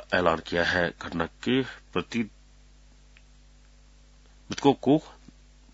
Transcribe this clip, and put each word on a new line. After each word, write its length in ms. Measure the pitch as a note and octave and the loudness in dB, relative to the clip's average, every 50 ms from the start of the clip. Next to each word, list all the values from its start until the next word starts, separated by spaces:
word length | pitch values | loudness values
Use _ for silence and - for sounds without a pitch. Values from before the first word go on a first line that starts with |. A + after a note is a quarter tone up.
| - - - | 2 0 0
ऐलान 280 | F#2 F2+ F2 E2 D#2+ E2 - | 2 4 2 2 2 -2 -4
किया 160 | E2+ E2+ E2+ | -2 0 0
है। 300 | E2 - F#2 F2 E2+ - - | 2 2 0 0 0 -2 -6
घटना 240 | - - - E2+ E2 | -10 -8 -4 -4 -4
के 360 | E2+ - - - A#2+ B2 C3 | -4 -6 -6 -4 0 0 0
प्रति, 580 | C3 A#2+ - - - - - A#2 - - - A#2 A#2 G#2 - - - - - - - - - - - - - - - - - - - - - - - - - - - - - - - - - - - - - - - - - - - - | 0 -2 -8 -16 -20 -6 -4 -4 -4 -2 -4 -4 -4 -4 -8 -16 -20 -20 -20 -20 -20 -20 -20 -20 -20 -20 -20 -20 -20 -20 -20 -20 -20 -20 -20 -20 -20 -20 -20 -20 -20 -20 -20 -20 -20 -20 -20 -20 -20 -20 -20 -20 -20 -20 -20 -20 -14 -14
मृतकों 240 | - - - C#3 C3 | -10 0 2 2 2
को 240 | - - A#2+ C#3 D#3+ - - - - - - - - - - - - - - | 4 4 2 2 2 2 -4 -14 -20 -20 -20 -20 -20 -20 -20 -20 -20 -20 -20